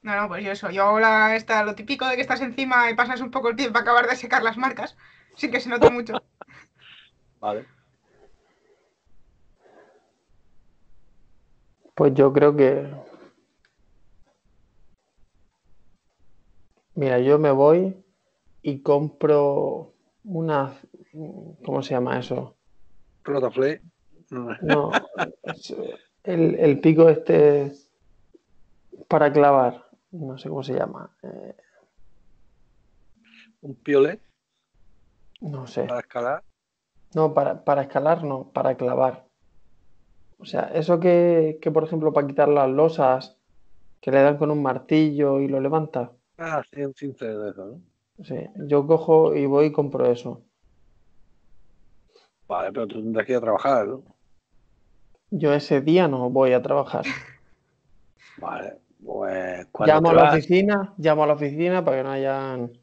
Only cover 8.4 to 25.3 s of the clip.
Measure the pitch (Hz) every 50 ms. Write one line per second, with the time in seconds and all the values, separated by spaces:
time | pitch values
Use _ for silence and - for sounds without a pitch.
8.4 | _ _ _ _ _ _ _ _ _ _ _ _ _ _ - - - _ _ _
9.4 | _ _ _ _ _ _ _ _ _ _ _ _ _ _ _ _ _ _ _ _
10.4 | _ _ _ - _ _ _ _ _ _ - - - - _ _ _ _ - -
11.4 | _ _ _ _ _ _ _ _ _ - _ - 151 147 131 135 139 139 131 147
12.4 | 143 147 147 151 139 131 139 139 143 143 143 139 - - - - - - _ _
13.4 | _ _ _ _ _ _ _ _ _ _ _ _ _ _ _ _ - _ _ _
14.4 | _ _ _ _ _ _ _ _ - - _ _ _ _ _ _ - _ _ _
15.4 | _ _ _ _ _ _ - - - - _ _ _ _ _ _ _ - - -
16.4 | _ _ _ - - _ _ _ _ _ _ - 143 135 127 123 123 135 147 151
17.4 | 156 147 139 135 139 147 160 175 190 190 190 - _ _ _ _ _ _ _ _
18.4 | _ _ _ - _ 147 139 139 135 - 143 143 151 151 - _ - 151 151 147
19.4 | 143 143 139 143 147 139 - - 160 - _ _ _ _ _ _ _ 214 185 160
20.4 | 165 160 151 143 135 131 120 - - _ _ - - _ _ 156 160 147 - -
21.4 | - - - _ - - 139 139 135 - 139 127 123 127 131 127 123 - 127 127
22.4 | 127 123 _ _ _ _ _ - - - - - - _ _ _ _ - 143 139
23.4 | 127 120 - 131 131 143 156 - - - _ _ _ _ _ _ _ _ - -
24.4 | 240 240 220 - 185 151 - 147 143 - - 240 - - - - - -